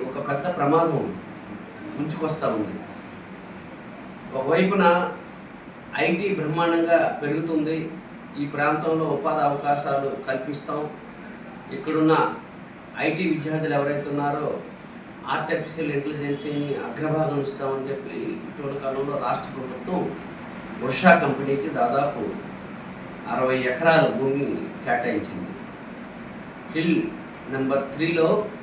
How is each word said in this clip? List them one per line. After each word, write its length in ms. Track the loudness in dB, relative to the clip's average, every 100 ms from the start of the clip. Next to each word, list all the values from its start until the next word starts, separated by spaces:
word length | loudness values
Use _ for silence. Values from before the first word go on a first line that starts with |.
| -2
ఒక 80 | -4 -2
పెద్ద 160 | -2 0 0
ప్రమాదం 420 | 4 6 4 2 -2 -6 -10 -14 -12 -12 -12 -12 -10 -6
ముంచుకొస్తా 520 | -4 -2 -2 0 0 0
ఉంది. 180 | -4 -6 -10 -14 -14 -14 -14 -16 -14 -14 -14 -14 -14 -14 -14 -14 -6 -4
ఒకవైపున 500 | 2 4 6 6 6 6 2 -4 -12 -16 -16 -16 -16 -16 -10 0 2
ఐటీ 240 | 2 2 0
బ్రహ్మాండంగా 580 | 0 2 4 4 6 6 4 2
పెరుగుతుంది, 560 | 0 0 2 0 2 0 -2 -8 -12 -14 -12 -6
ఈ 40 | -4
ప్రాంతంలో 540 | 2 2 4 2 2 2
ఉపాధి 280 | 2 2 2 2
అవకాశాలు 640 | 2 2 2 2 0 0 -2 -2
కల్పిస్తాం, 560 | -2 -2 -6 -4 -4 -4 -8 -14 -14 -14 -14 -14 -14 -10 -6
ఇక్కడున్న 380 | 0 4 6 6 4 0 -10 -16 -16 -16 -14 -2 0
ఐటీ 180 | 2 2
విద్యార్థులు 440 | 2 0 0 2 2
ఎవరైతే 300 | 2 0 0
ఉన్నారో 380 | 0 0 0 -2 -4 -6 -14 -14 -14 -16 -12 -4
ఆర్టిఫిషియల్ 560 | -2 0 -2 -2 -4 0 0
ఇంటెలిజెన్సీని 760 | -2 -2 -2 -2 -2 -2 0 -2 -4
అగ్రభాగం 460 | -2 0 2 2 2
ఉంచుతామని 480 | -2 -2 -2 -2 -2
చెప్పి 300 | -4 -4 -4 -4 -6 -8
ఇటీవల 280 | -8 -6 -4
కాలంలో 320 | -2 -2 0 0 0
రాష్ట్ర 240 | -2 -4 -8
ప్రభుత్వం 440 | -8 -8 -2 0 0 -4 -10 -12 -12 -12 -10 -4
వర్షా 300 | -2 6 10 10
కంపెనీకి 460 | 8 0 0 0 0 2
దాదాపు 440 | 2 4 0 -2 -4 -6 -10 -12 -12 -12 -12 -12 -12 -12 -4
అరవై 260 | 0 2 2 2
ఎకరాల 340 | 4 8 8 6 4
భూమి 280 | 2 2 2 -2 -4 -6 0
కేటాయించింది. 680 | 2 2 0 -2 -6 -8 -8 -12 -12 -12 -12 -12 -12 -12 -12 -12 -14 -6
హిల్ 240 | 0 4 4 2 -6 -12 -12 -6
నెంబర్ 320 | -2 2 2 0
త్రీలో 360 | 0 2 4 6 4 0 -8